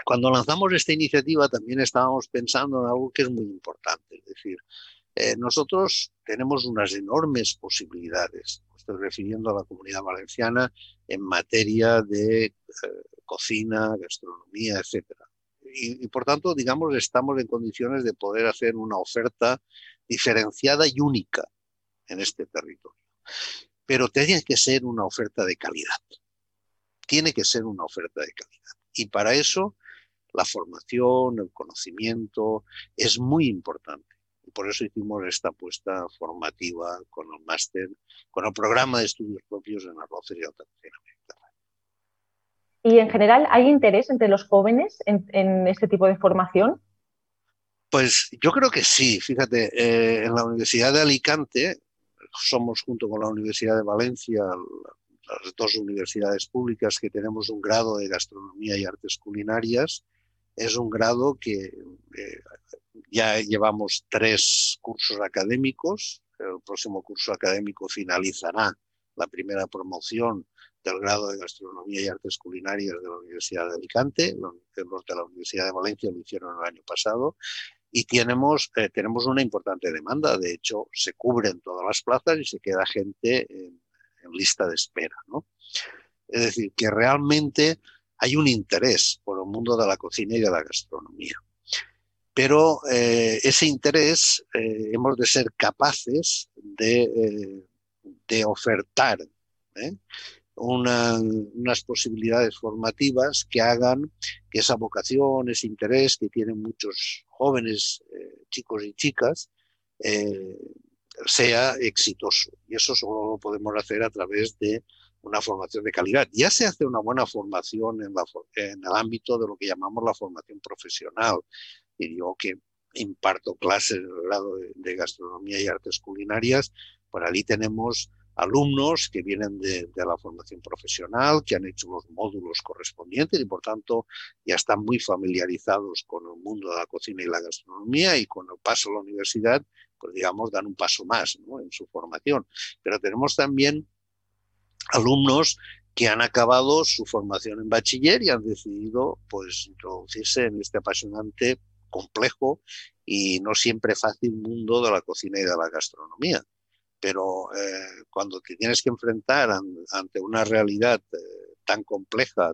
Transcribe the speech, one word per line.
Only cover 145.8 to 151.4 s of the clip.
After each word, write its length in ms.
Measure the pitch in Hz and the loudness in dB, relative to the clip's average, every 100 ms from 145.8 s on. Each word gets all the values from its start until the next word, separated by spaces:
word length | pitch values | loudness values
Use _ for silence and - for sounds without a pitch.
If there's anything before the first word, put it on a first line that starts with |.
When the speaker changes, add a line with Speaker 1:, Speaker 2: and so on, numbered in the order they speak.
| _ | _
Speaker 1:
que 140 | - 117 | 0 2
han 140 | 110 | 4
acabado 640 | 117 - 117 127 135 156 156 | 2 4 6 6 6 4 4
su 200 | - 110 | 0 -2
formación 540 | 110 101 95 110 107 | -4 -2 -4 -6 -8
en 100 | 110 | 0
bachiller 540 | 113 107 131 147 240 | 2 2 2 4 4
y 60 | 202 | 4
han 140 | 120 | 0
decidido, 760 | 110 104 104 101 107 120 135 - - | -2 -6 -8 -8 -4 -2 -2 -4 -10
pues, 380 | 98 95 90 - | -10 -8 -10 -10
introducirse 800 | - 90 92 85 110 107 127 120 | -14 -12 -12 -12 -8 -2 0 0
en 140 | 104 | -2
este 200 | 98 104 | -4 -4
apasionante, 800 | 101 - 104 104 110 - | -2 -4 -6 -10 -10 0